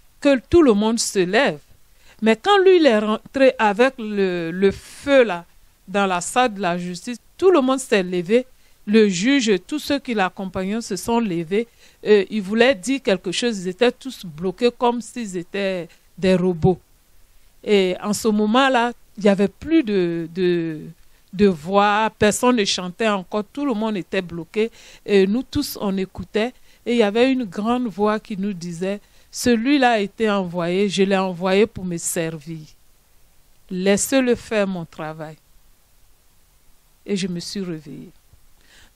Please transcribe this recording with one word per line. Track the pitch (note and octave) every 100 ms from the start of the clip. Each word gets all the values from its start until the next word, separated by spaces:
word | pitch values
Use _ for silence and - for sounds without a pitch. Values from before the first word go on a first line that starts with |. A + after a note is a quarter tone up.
| _ _
que | C#4+ C4+ -
tout | F4
le | D4
monde | G3+ A3 A3+
se | - G3+
lève. | F3 G#3 C4+ D3+ - - _ _ - -
Mais | G#3+ A3
quand | F#4 G4+
lui, | F#4+ F4+
il | D4+
est | G#3+
rentré | G#3+ A3 - C#4 C4 B3+
avec | A3 G3 B3+ C4
le, | G#3+ G3+ F#3+ F3 E3
le | F3 G3
feu | G3 - - C#4+ C#4
là, | A#3 F3 E3+ _ _ _ -
dans | F#3+ G3
la | F3+
salle | - B3 B3+ G3
de |
la | F#3+ F3
justice, | F3 F3 - A#3+ _ _
tout | F#4
le | F4
monde | C4 C4
s'est | - G#3+
levé. | F3+ F3+ E3+ A#3 B3+ _ _ _ -
Le | G#3+ G#3
juge, | F3 A3 C#4 A3+ F#3+ -
tous | D4+
ceux | - C#4
qui | - G#3+
l'accompagnaient | F#3 - F#3+ F#3+ F#3+ G#3+
se | A3+ F3+
sont | - A#3
levés. | A3+ E3+ D#3+ G3+ A#3 _ _ _ -
Euh, | G#3 -
ils | G#3+
voulaient | F#3 A3 A#3+
dire | A#3 F3+ C4+
quelque | - F#3 G3
chose, | E3+ A#3+ G#3
ils | F3+
étaient | F3+ A#3+
tous | B3 C4 - F#3
bloqués | D3+ F#3 F3+ A#3+ A#3+
comme | A#3+ A#3+
s'ils | A3 - A3 F3+
étaient | E3+ G3 G3 F#3 D#3+ _ _ -
des | F#3+
robots. | F#3 F#3 E3+ F#3 E3+ _ _ _ - _ _ _ _
Et | - G#3 F#3 F3+
en | G3+
ce | G3+ A3+
moment-là, | G#3 G#3+ A#3+ C4+ B3+ A#3+ A#3+ _ -
il |
n'y | G3+
avait | F#3+ G3+
plus | - C#4+ E4
de, | A#3+ G3+ F3 E3+ E3 E3
de, | F3+ F3 E3 D#3 D#3+ - - _ _
de | F3+ G#3
voix, | E3+ D#3 G3+ G#3 G#3 A3 -
personne | G#3+ G3 B3 B3
ne | G3
chantait | - F3+ F3 A3+
encore, | G3+ F3+ G#3+ G#3
tout | - C#4+
le |
monde | G#3+ A3 G#3
était | E3 G3
bloqué. | F3+ E3+ D#3+ G#3+ A3+ - - -
Et | - G3+ F#3+
nous | A3
tous, | C4 D4 C#4+ -
on | G3+ F#3+
écoutait. | F#3+ - F#3 G#3 A#3 - - _ -
Et |
il | A#3+
y |
avait | G#3 G#3+ C4
une | C4 A3+
grande | E3 G#3 B3 B3
voix | F3+ G#3 G#3+
qui | - F#3+
nous | G3+
disait, « | F#3 F3 E3 F#3+ G3+ - _ _
Celui-là | - B3 A#3 A#3+ D4 B3
a | A3+
été | G3+ - A3
envoyé, | G3+ F3+ F3 E3+ F3+ G#3
je | F3
l'ai | G3 G3
envoyé | F#3+ E3+ F#3 F#3+ A3+
pour | -
me | F#3 E3+
servir. | - - E3 D#3+ D3 D#3+ D3+ _ _ _ _ _ _ _ _ _ _
Laissez-le | F#3 F#3+ G3 - C4+ B3 A3+
faire | - A3 G3
mon | F#3 E3
travail. » | - D#3 D#3+ D#3 D#3 _ _ _ _ _ _ _ _ _ _ _ _ _ _ _ _ -
Et | G3+
je | F#3
me | F3
suis | - G#3
réveillée. | F3+ D#3+ D3+ - F#3 _ _ - - _ _ - -